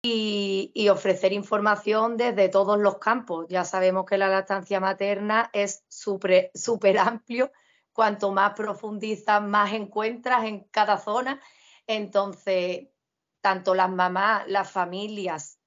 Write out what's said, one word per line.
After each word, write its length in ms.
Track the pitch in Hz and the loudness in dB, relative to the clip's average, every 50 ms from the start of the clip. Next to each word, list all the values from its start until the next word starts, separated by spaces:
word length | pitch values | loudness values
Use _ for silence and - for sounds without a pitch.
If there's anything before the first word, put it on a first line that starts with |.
Y, 680 | - 240 226 220 214 214 208 202 202 196 190 190 196 - _ | -2 -2 -2 -2 -2 -2 -2 -2 -2 -2 -2 -2 -4 -6 _
y 140 | - 214 | 2 4
ofrecer 460 | 202 190 190 - 190 180 185 - 190 196 | 4 4 4 4 0 0 2 2 0 0
información 800 | 202 202 - 214 208 208 214 208 208 - 202 214 220 220 233 240 | 0 -2 -2 -2 2 2 2 2 2 0 0 0 2 0 0 0
desde 320 | 226 240 240 202 196 196 | 0 -2 0 2 2 2
todos 320 | 185 185 196 196 190 208 208 | 4 4 2 4 4 2 4
los 200 | 208 196 196 - | 4 2 0 0
campos. 480 | - 214 233 254 240 - 175 165 170 170 | -2 0 0 0 -2 -6 -8 -8 -6 -4
Ya 160 | 185 180 175 | -4 -4 -4
sabemos 400 | 180 - 190 185 185 185 190 185 | -2 -2 2 2 2 2 2 0
que 120 | 185 202 | 0 0
la 120 | 196 196 190 | 0 2 2
lactancia 500 | 190 190 190 - 196 196 185 - 202 190 | 2 0 0 -2 -4 -4 -2 -2 -2 0
materna 680 | 190 190 190 190 196 202 202 196 208 208 214 226 233 - | 0 -2 -2 -2 -2 -2 -2 -2 -2 0 0 0 0 0
es 320 | - 208 202 196 196 - _ _ | -2 -2 -2 -2 -4 -12 _ _
súper, 640 | - - - 208 196 196 - 190 185 185 185 185 _ | -20 -10 -6 -6 -6 -4 0 4 4 4 4 2 _
súper 460 | - - - 233 202 - 196 190 196 | -8 -4 -4 -2 2 4 4 4 4
amplio. 520 | 185 226 233 220 _ - 233 240 254 269 _ _ _ _ _ _ _ _ | 2 2 0 -4 _ -8 -2 -2 -2 -2 _ _ _ _ _ _ _ _
Cuanto 400 | _ - 220 208 202 196 202 196 | _ 0 2 2 2 0 -2 0
más 220 | 196 190 196 208 202 | 2 2 2 2 0
profundizas, 880 | - 214 208 202 208 - 214 214 202 214 214 220 - - - 208 208 | -4 -6 -6 -6 -8 -10 -10 -8 -8 -6 -6 -6 -4 0 2 2 2
más 320 | 208 202 202 208 208 196 208 | 2 2 2 2 2 2 -2
encuentras 720 | 226 208 202 - 214 214 226 240 233 240 247 254 240 220 | -6 -6 -6 -6 -4 -4 -4 -6 -6 -2 0 0 0 0
en 200 | 220 214 196 196 _ | -2 -8 -10 -16 _
cada 260 | - 220 208 208 202 | 0 0 2 2 2
zona. 440 | - - 214 208 247 254 262 277 277 - - _ _ _ _ _ _ _ | -2 0 -4 -4 -2 -2 -4 -8 -8 -12 -20 _ _ _ _ _ _ _
Entonces, 1000 | - 220 214 208 196 - 202 196 202 190 - _ 196 190 185 175 180 180 180 - _ _ _ _ _ _ _ _ _ _ _ | -6 -6 -6 -6 -2 0 -2 -2 -2 -8 -10 _ -2 -2 0 -2 -2 -6 -8 -12 _ _ _ _ _ _ _ _ _ _ _
tanto 340 | - 196 190 185 185 196 185 | -2 -2 -2 0 0 0 2
las 140 | 185 185 190 | 2 2 0
mamás, 580 | 185 180 180 180 180 185 196 214 220 196 - | 2 0 0 0 0 0 0 2 0 0 -2
las 240 | - 190 202 190 - | -2 -2 -2 -2 -2
familias 880 | - 190 180 175 180 190 208 214 214 202 190 180 160 156 151 - _ _ _ | -4 -4 -4 -4 -4 -8 -8 -8 -8 -8 -6 -6 -8 -8 -12 -18 _ _ _